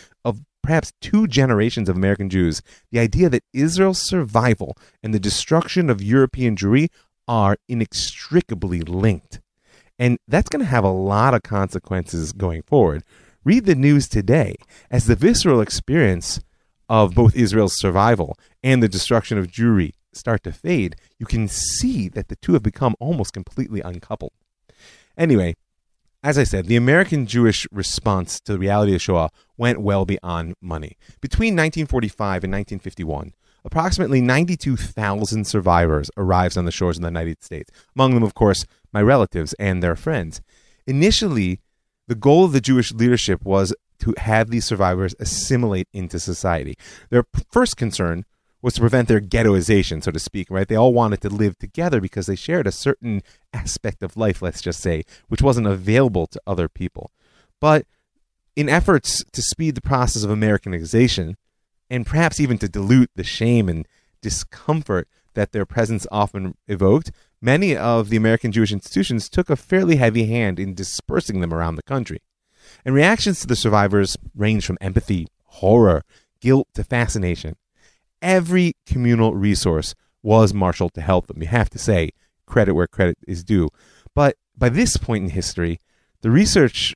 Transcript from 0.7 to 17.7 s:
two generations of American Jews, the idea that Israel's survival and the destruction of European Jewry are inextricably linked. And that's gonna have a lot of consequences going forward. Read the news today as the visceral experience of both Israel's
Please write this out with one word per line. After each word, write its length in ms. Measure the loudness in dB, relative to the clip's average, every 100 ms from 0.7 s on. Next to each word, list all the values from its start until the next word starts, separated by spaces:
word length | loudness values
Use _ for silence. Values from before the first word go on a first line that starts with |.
| 0 -2 -10
two 240 | -2 0 2
generations 640 | 2 2 2 0 -2 -2
of 80 | 0
American 340 | 0 0 0
Jews, 320 | 0 0 -2 -10 _ _
the 100 | -2
idea 280 | 0 2 2
that 140 | 2 -4
Israel's 480 | -2 0 2 0 0
survival 800 | -2 -4 0 2 2 0 -4 -12 _ _
and 100 | -4
the 80 | -2
destruction 680 | -2 -4 0 0 0 0 0
of 100 | 0
European 560 | 2 4 2 0 -2 0
Jewry 320 | 2 2 2 _ _ _ -4
are 300 | 0 2 0 -4
inextricably 1120 | -6 -4 -6 -8 -10 -2 -2 -2 -4 -4 -4
linked. 600 | -4 0 0 0 -6 -20 _ _ _ _ _ -2
And 200 | 0 -2 0
that's 220 | 0 0
gonna 160 | -2
have 200 | -2 2
a 60 | 2
lot 440 | 0 0 2 2
of 80 | 0
consequences 920 | -2 -4 -4 -6 -6 -6 -6 -6 -6
going 300 | -6 -6 -6
forward. 420 | 0 2 4 0 -8 _ _ _
Read 220 | 2 2 4
the 80 |
news 340 | 4 4 4 2
today 480 | -2 2 2 0 -6 _ _ _
as 160 | 0 2
the 100 | 4
visceral 440 | 4 4 2 2
experience 800 | 2 -4 -2 2 2 0 -4 -10 -12 _ _ _ 0
of 260 | 2 4
both 220 | 4 4 6
Israel's 420 | 2 2 0